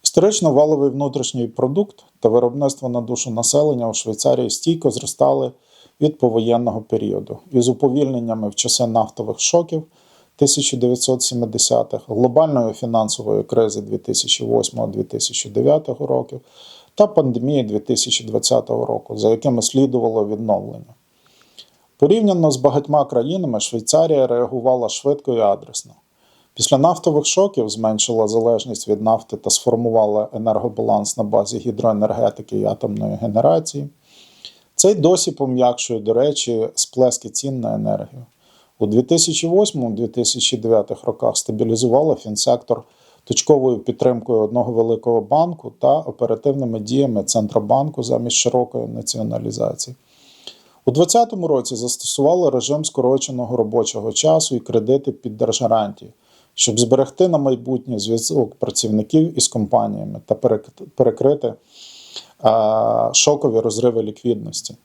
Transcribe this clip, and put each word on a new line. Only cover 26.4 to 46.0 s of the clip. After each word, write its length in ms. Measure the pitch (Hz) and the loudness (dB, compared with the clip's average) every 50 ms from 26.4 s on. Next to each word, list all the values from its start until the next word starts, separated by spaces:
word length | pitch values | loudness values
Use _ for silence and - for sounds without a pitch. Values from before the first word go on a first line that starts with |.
| _ _ _ | _ _ _
Після 240 | - 117 - 147 131 | -6 0 2 2 4
нафтових 480 | 143 170 180 - - 175 151 151 151 | 4 2 2 2 0 2 2 2 0
шоків 440 | - - 185 196 202 196 139 113 107 | 0 2 2 2 2 0 -2 -4 -2
зменшила 580 | 101 113 110 110 107 104 - - 117 113 110 104 | -4 -2 -2 0 0 0 -2 0 2 0 2 2
залежність 600 | 110 117 113 117 117 107 - 127 110 - - - | 2 2 4 4 2 2 0 -6 -10 -10 -2 -2
від 140 | 107 104 | -2 0
нафти 340 | 110 110 113 110 - - - | 2 2 2 0 0 -10 -12
та 140 | - - 110 | -8 -2 -2
сформувала 800 | - - - 131 123 113 120 117 110 113 107 104 104 107 107 - | -2 0 2 2 2 2 2 2 4 4 4 4 2 0 -2 -2
енергобаланс 840 | - 113 110 113 107 104 117 120 104 113 113 113 110 104 104 - - | -6 -4 -2 0 0 0 -2 -2 -4 -2 0 0 2 0 0 -4 -4
на 80 | - 110 | -4 -2
базі 340 | 104 107 107 101 - - 110 | 0 2 0 0 0 -6 -6
гідроенергетики 1000 | - 123 104 101 113 113 107 104 107 110 113 113 117 110 - - 101 - 107 104 | -6 -6 -4 0 0 0 2 2 0 0 0 0 0 -2 -2 -4 -12 -6 -4 -2
і 60 | 104 | -2
атомної 520 | 101 107 - - 110 104 107 107 104 104 | -2 -2 -2 -4 -4 -4 -4 -4 -4 -4
генерації. 720 | 107 113 110 104 113 123 147 165 165 160 - - 143 143 143 _ _ _ _ _ - - _ _ _ - - _ _ _ _ _ | -4 -6 0 0 2 4 4 2 2 -2 -4 -10 -10 -10 -10 _ _ _ _ _ -20 -20 _ _ _ -20 -20 _ _ _ _ _
Це 160 | - - 190 | 2 4 4
й 40 | 214 | 4
досі 380 | 180 143 165 185 180 - 180 | 4 4 4 4 4 0 -4
пом'якшує, 680 | 143 - 139 131 127 123 127 123 120 - - - 120 110 | -4 -4 -4 -2 2 2 2 2 2 0 -6 -6 -6 -4
до 120 | 104 110 | -2 0
речі, 560 | 113 117 135 151 143 143 - 123 120 110 110 - _ | 2 2 2 2 0 -2 -4 -2 -2 -2 -2 -4 _
сплески 540 | - - - - 123 127 123 117 - - 107 | -6 -6 -4 0 2 2 2 2 -2 -10 -10
цін 320 | - - - 139 135 127 | -10 -8 -6 -6 -6 -4
на 140 | 113 110 110 | -4 -4 -4
енергію. 520 | 107 104 104 107 104 107 - - 127 123 _ _ _ _ _ _ _ _ _ _ _ | -2 -2 -2 -4 -4 -6 -12 -16 -20 -20 _ _ _ _ _ _ _ _ _ _ _
У 80 | 113 | -4
дві 160 | 104 110 120 | 2 2 2
тисячі 460 | 123 - 165 165 - 170 156 - - 165 | 2 4 2 2 2 0 0 -2 -2 2
восьмому, 480 | 170 196 214 202 - 147 123 117 104 | 2 2 2 2 0 -4 -4 -4 -4
дві 120 | 104 120 110 | -4 -4 -4
тисячі 480 | - 123 117 - - 127 - - 127 | -2 -2 -2 -2 -2 -2 -2 -2 -2
дев'ятих 480 | 113 107 113 113 107 101 - 120 - - | -2 0 2 2 2 2 0 -8 -6 -6
роках 320 | 120 113 - - 113 107 | -6 -4 0 -2 -2 0
стабілізувала 800 | - - - 110 107 120 113 113 110 127 120 113 139 151 160 127 | -2 -6 -6 -2 -2 0 0 0 0 2 2 4 4 4 2 0
фінсектор 680 | 113 - 110 104 104 - - 120 120 - - 120 113 - _ _ _ _ _ _ _ _ | -2 -4 -8 -6 -2 0 0 0 0 0 -4 -4 -4 -4 _ _ _ _ _ _ _ _
точковою 540 | - - - - - 151 139 131 131 123 110 | -4 -4 -2 2 2 2 4 4 0 -2 -2
підтримкою 640 | - - 117 - - 127 123 117 101 - 120 110 | -4 -8 -6 0 0 0 0 0 -2 0 0 0
одного 320 | 107 107 113 120 120 120 | 0 0 0 -2 -2 -2
великого 480 | 120 113 113 113 113 110 - 123 117 113 | 0 0 0 0 -2 -2 0 0 0 0
банку 520 | 104 107 131 151 165 175 170 160 - - - _ | 0 0 0 0 0 0 -4 -10 -14 -18 -10 _
та 200 | - 123 139 | 2 2 2
оперативними 840 | 156 | 2